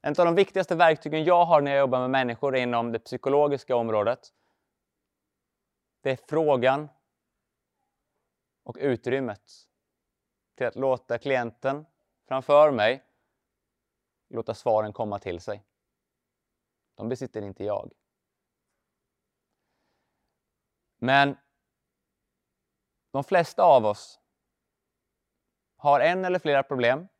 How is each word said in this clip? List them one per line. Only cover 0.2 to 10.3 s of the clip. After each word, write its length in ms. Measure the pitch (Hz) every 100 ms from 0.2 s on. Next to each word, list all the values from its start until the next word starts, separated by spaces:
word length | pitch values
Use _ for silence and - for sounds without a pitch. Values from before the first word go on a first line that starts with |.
| 175
de 100 | 170
viktigaste 400 | 190 190 180 165
verktygen 480 | 170 156 151 156
jag 220 | 160 175 175
har 160 | 156
när 100 | 143
jag 80 | 139
jobbar 200 | 139 127
med 100 | 127
människor 460 | 131 127 117 143 131
inom 360 | 123 117 117
det 80 | 113
psykologiska 760 | - 127 135 143 147 139 - 123
området, 580 | 117 107 104 127 _ _ _ _ _ _ _ _ _ _ _ _ _ _ _ _ _ _
det 100 | -
är 80 | 131 _
frågan 600 | 156 151 131 127 139 151 _ _ _ _ _ _ _ _ _ _ _ _ _ _ _ _ _
och 140 | - -
utrymmet 720 | 143 117 - 131 127 104 _ - _ _ _ _ _ _ _